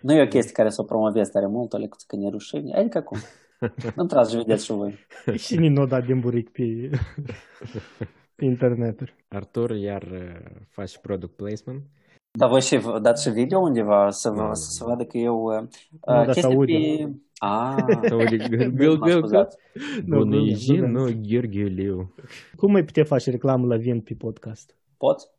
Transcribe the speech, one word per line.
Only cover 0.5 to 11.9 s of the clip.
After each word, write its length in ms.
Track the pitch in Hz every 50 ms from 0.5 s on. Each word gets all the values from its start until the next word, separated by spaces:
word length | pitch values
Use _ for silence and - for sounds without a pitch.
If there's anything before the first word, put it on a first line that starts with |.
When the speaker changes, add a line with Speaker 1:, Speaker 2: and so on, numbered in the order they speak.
| -
Speaker 1:
care 160 | - 110 110
să 120 | 104 -
o 40 | 104
promovezi 460 | - - 113 110 107 104 110 101 98
tare 160 | - 101 98
mult, 260 | 101 104 120 120 110 -
Olecuță, 320 | 107 110 107 - _ -
că 80 | _ -
ne 140 | 104 101 101
rușine. 460 | 208 104 - - - 151 147 135 -
Adică 240 | 190 208 233 - 175
cum? 160 | 147 - - 107 - - - _ _ _ _ _
Speaker 2:
<laughs> 360 | 123 117 - - - 113 113
Speaker 1:
Nu 100 | - 175
trageți 260 | 175 - 139 120 110
și 60 | 113
vedeți 280 | 117 117 110 110 104 -
și 60 | -
voi. 240 | 113 101 101 101 101 - _ _ -
Speaker 3:
<laughs> 200 | - - - 107
Și 160 | 113 - - -
nimeni 180 | 165 165 156 143
nu 80 | 143
o 40 | 139
da 160 | 131 131 127
din 180 | 123 120 131 131
buric 300 | 120 123 117 120 113 -
pe, 400 | _ - 123 117 113 117 123 139
<laughs> 1500 | 147 123 - - - - 143 127 98 - - _ _ - - 113 - 104 - - _ _ 110 - _ _ _ _ _
pe 100 | - 151
interneturi. 720 | 131 127 120 135 123 120 117 117 113 104 - 127 - _ _ _
Speaker 2:
Artur, 440 | _ - 101 101 _ _ 123 117 120
iar, 300 | 113 104 98 101 101 98 95
uh, 480 | 92 92 92 90 90 85 85 82 85 - - 98 _
faci 280 | _ - 101 95 -
product 380 | - _ - 101 92 90 90 _
placement? 480 | - 101 101 107 107 _ - 127 139 143 -